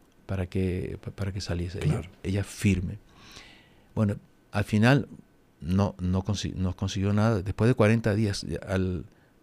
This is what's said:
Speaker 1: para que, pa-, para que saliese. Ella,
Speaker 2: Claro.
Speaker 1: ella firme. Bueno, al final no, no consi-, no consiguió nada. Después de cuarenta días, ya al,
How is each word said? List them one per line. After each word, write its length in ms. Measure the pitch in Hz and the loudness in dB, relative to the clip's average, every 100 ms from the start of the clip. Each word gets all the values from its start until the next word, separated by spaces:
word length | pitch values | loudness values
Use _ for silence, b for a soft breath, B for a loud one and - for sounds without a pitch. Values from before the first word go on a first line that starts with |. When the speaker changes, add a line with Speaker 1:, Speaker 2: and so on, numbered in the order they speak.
| _ _ - | _ _ -8
Speaker 1:
para 220 | 98 90 | -4 -4
que, 500 | 95 95 90 - - | -2 0 -2 -6 -8
pa-, 100 | - | -12
para 200 | - 95 | -8 -6
que 80 | 95 | -6
saliese. 380 | - 87 87 90 | -6 -4 -4 -2
Ella, 200 | 78 95 | -2 -2
Speaker 2:
Claro. 80 | - - | -4 -10
Speaker 1:
ella 200 | - 98 | -4 -4
firme. 540 | 98 - 104 90 87 104 - B B B B B B B B - | -4 0 2 2 0 -8 -14 B B B B B B B B -2
Bueno, 200 | 104 101 - _ _ | 0 -2 -10 _ _
al 120 | 101 - | -4 0
final 420 | 107 113 139 - - - _ _ - | 4 6 4 2 -12 -20 _ _ -12
no, 340 | 73 92 101 - | 0 2 2 0
no 240 | 92 92 | -2 0
consi-, 300 | 101 101 - | 0 -2 -4
no 220 | - 92 - | -2 -4 -2
consiguió 380 | 98 95 98 | -4 -2 0
nada. 280 | 104 110 107 | 2 2 2
Después 280 | 95 - 113 | -2 0 2
de 60 | 127 | 4
cuarenta 380 | 107 113 113 | 4 4 2
días, 280 | 104 107 98 | 0 0 -2
ya 180 | - 76 | -6 -8
al, 460 | - 95 92 90 - _ b b | -4 -2 -2 -4 -8 _ b b